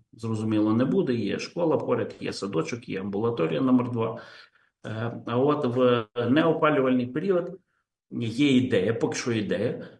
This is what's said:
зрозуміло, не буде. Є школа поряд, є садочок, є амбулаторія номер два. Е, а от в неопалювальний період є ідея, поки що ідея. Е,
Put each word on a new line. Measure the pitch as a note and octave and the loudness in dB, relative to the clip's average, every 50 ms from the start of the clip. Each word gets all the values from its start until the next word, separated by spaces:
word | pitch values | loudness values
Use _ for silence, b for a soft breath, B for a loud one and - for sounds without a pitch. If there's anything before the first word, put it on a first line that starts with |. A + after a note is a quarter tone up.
| _ _ - | _ _ -14
зрозуміло, | A#2 A2+ A2+ A2+ G#2+ A2 A2 A2 G#2+ G#2+ G#2+ A2 | -10 -6 -6 -4 -4 -2 0 0 2 2 2 2
не | A#2 C3 | 2 2
буде. | D#3 F3+ G3 E3+ C3+ B2 | 2 2 0 0 0 0
Є | A2+ G2+ G2 F#2 - | -2 -2 -4 -4 -6
школа | - - - E3+ F3 D#3+ D3 | -6 -8 -6 -2 0 0 0
поряд, | A#2 - - B2+ A2+ G2+ - - - | 0 0 -2 -2 -2 -2 -4 -8 -8
є | G2+ F#2+ - | -8 -8 -6
садочок, | - G2 G2+ G#2 D#3+ D#3+ - B2 A#2 - - | -6 -6 -4 -2 -4 -4 -4 -6 -8 -8 -8
є | - F#2+ | -8 -6
амбулаторія | F#2+ G#2 G2 G2+ A2+ A#2 A#2 A#2+ E3 D#3+ D#3+ C#3+ | -6 -4 -4 -2 0 0 0 0 0 0 0 0
номер | C3+ B2+ B2+ B2+ A#2+ - | 2 4 4 4 2 0
два. | A#2+ A#2 A2 - B B B B B B B B B B B B _ _ - | -2 -2 -2 -4 B B B B B B B B B B B B _ _ -12
Е, | A#2+ A2 A2 A#2 A2+ A#2 A#2 - | -10 -8 -6 -6 -6 -6 -8 -6
а | - A#2+ B2 | -2 0 2
от | C3 D3 D3 C#3+ C3 B2 A#2+ | 2 2 2 2 0 0 2
в | B2+ B2+ B2 A#2+ A#2+ A2 - - B2 A#2 A#2 | 4 4 4 4 2 -2 -6 -4 -2 0 2
неопалювальний | C3 D#3 E3 E3 D#3 - D#3 D3+ D3 C3+ C3 C3 B2+ B2+ A#2+ | 4 4 4 4 2 2 2 2 2 2 2 2 2 0 0
період | B2 B2+ D#3 F3 G3 F#3 F3 - - - - _ _ _ _ _ _ _ _ _ _ | -2 -4 -4 0 0 0 0 -2 -4 -8 -14 _ _ _ _ _ _ _ _ _ _
є | C3+ B2 A#2 A2+ A2 B2+ D3 C#3+ C3 | -8 -6 -6 -4 0 2 4 4 6
ідея, | B2 A2+ G2+ - G2 F#2 G#2 A2+ | 4 4 4 2 2 2 2 0
поки | - - B2+ - | 0 -2 -2 -2
що | - - B2+ G#2 | -2 -2 -2 -2
ідея. | G2 G2+ F#2 F#2 F2+ G#2+ C3 | -2 -2 -2 -2 -2 -2 -2
Е, | - - - - - - | -4 -6 -10 -16 -18 -20